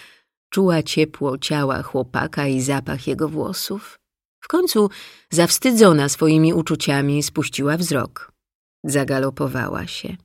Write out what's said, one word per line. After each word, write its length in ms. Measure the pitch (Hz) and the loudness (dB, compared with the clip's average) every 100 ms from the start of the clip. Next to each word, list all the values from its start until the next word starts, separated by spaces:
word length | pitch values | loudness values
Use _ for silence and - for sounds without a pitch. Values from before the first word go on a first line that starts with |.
| - _ _ _ _ | -20 _ _ _ _
Czuła 340 | - 190 165 | 0 2 2
ciepło 560 | 151 - 156 - 143 135 | 0 0 0 0 -6 -4
ciała 440 | - 151 139 131 | -4 -2 -2 -2
chłopaka 640 | - 135 127 - 156 - 143 | -4 -4 -4 -4 -4 -2 -2
i 140 | 131 | -2
zapach 460 | 127 139 135 143 135 | -2 -4 -4 -8 -6
jego 220 | 131 151 | -4 -4
włosów. 680 | 151 - 190 - 202 - - _ _ _ _ | -4 -6 -6 -8 -8 -12 -20 _ _ _ _
W 80 | - | -4
końcu, 420 | 320 359 220 202 - - - _ | -2 0 2 0 -2 -20 -20 _
zawstydzona 800 | 160 170 - 262 233 208 156 143 | 0 2 2 2 6 8 8 2
swoimi 460 | - 160 156 160 | 2 4 6 4
uczuciami, 680 | 175 160 156 - 139 143 143 | 2 -2 -2 0 0 0 0
spuściła 540 | 143 - 139 - 139 160 | -2 -4 -4 -2 -2 -2
wzrok. 560 | 170 143 - - - _ _ _ _ _ | -2 -2 -4 -10 -20 _ _ _ _ _
Zagalopowała 1000 | 160 139 139 135 135 135 139 131 107 - - | -4 -2 0 -2 -2 -2 -4 -4 -6 -6 -8
się. 300 | - - - | -10 -12 -14